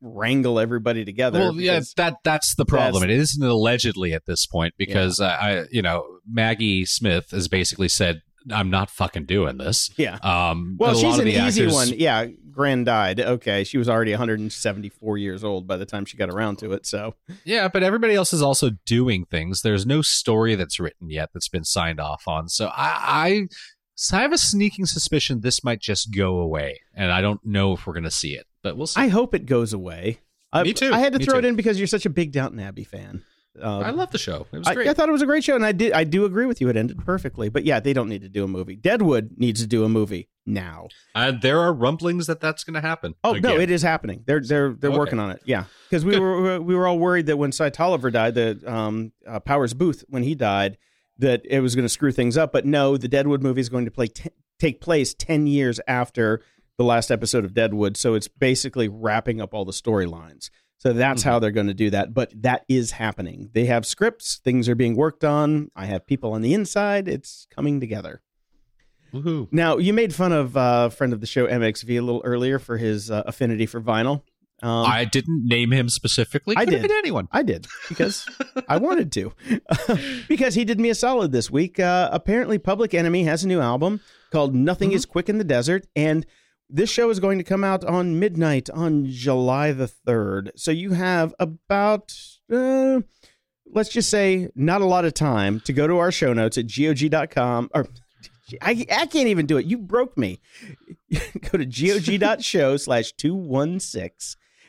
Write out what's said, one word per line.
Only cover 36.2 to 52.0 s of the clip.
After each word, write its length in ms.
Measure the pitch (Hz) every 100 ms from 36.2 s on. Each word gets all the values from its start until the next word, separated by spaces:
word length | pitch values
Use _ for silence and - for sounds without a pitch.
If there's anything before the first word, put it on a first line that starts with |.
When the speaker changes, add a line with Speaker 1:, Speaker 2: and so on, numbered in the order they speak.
Speaker 1:
agree 220 | 202 185 254
with 160 | 233
you. 80 | 123
It 60 | 110
ended 280 | 120 -
perfectly, 460 | - 185 135 - 107
but 140 | 113 151
yeah, 140 | 123
they 120 | 127
don't 160 | 131 107
need 140 | 101
to 80 | 98
do 140 | 101
a 40 | 98
movie. 280 | 92 90 98
Deadwood 560 | 160 226 185 123 110 -
needs 240 | 123 110
to 60 | 113
do 180 | 117
a 60 | 110
movie 400 | 113 104 92 - _ -
now. 420 | 104 90 80 - - _
Speaker 2:
Uh, 180 | 139 131
there 280 | 123 131 156
are 100 | 170
rumblings 520 | 151 123 160 170 175 165
that 120 | 160
that's 240 | 156 156
gonna 160 | - 160
happen 340 | 160 165 85 -
Speaker 1:
Oh, 100 | 220
no, 160 | 208 233
Speaker 2:
again. 100 | 160
Speaker 1:
it 100 | 180
is 120 | 175
happening. 400 | 170 160 110 98 120
They're, 140 | 147
they're, 320 | 123 147 139
they're 160 | 117 143
Speaker 2:
Okay. 80 | 139
Speaker 1:
working 200 | 143 117
on 140 | 104
it. 100 | 90
Yeah, 200 | - 113 - - -
'cause 120 | 170
we 100 | 170
Speaker 2:
Good. 80 | 202
Speaker 1:
were, 380 | 190 185 185 180
we 120 | 170
were 120 | 180 180
all 120 | 175
worried 280 | 180 180 151
that 100 | 147
when 160 | 143
Cy 160 | - 151
Tolliver 420 | - 170 165 127
died, 260 | 117 113 120
that, 300 | 113 104 -
um, 460 | 113 107 110 110 - -
uh, 100 | 110
Powers 360 | - 143 123
Booth, 280 | 123 175 139 -
when 140 | 131
he 120 | 131
died, 440 | 147 110 98 98 98 _ _ _ -
that 240 | 131 123
it 160 | - 135
was 160 | 127 120
gonna 140 | 120
screw 200 | -